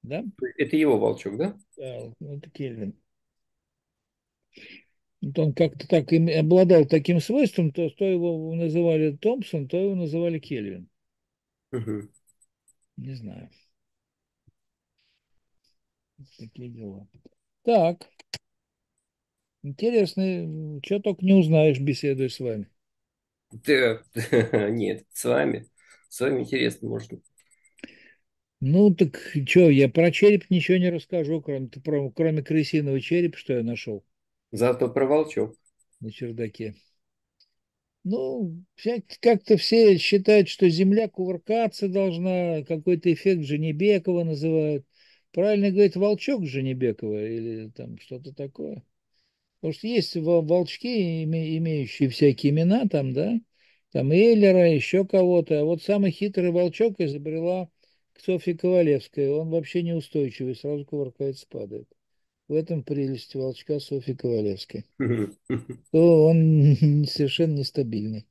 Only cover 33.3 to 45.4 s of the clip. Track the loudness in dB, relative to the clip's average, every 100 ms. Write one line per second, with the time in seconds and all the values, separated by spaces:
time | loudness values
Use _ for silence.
33.3 | -6 -6 -4 -4 -8 -10 -12 _ _ _
34.3 | _ _ 0 0 2 0 0 2 2 0
35.3 | -4 -6 -8 _ _ _ _ -16 -12 -12
36.3 | -8 -10 -8 -12 -12 _ _ _ _ _
37.3 | _ _ _ _ _ _ _ -6 -6 -4
38.3 | -6 -8 -10 -20 _ -6 -6 -10 0 2
39.3 | 2 4 2 4 6 8 6 4 2 6
40.3 | 4 4 4 2 4 4 4 0 -4 -6
41.3 | -6 -2 0 0 -2 -4 0 -2 -2 -2
42.3 | -2 -2 -4 -4 -4 0 0 2 0 0
43.3 | 0 -2 -4 -2 0 2 2 0 -2 -2
44.3 | -4 -2 0 0 -4 -8 _ _ _ _
45.3 | -2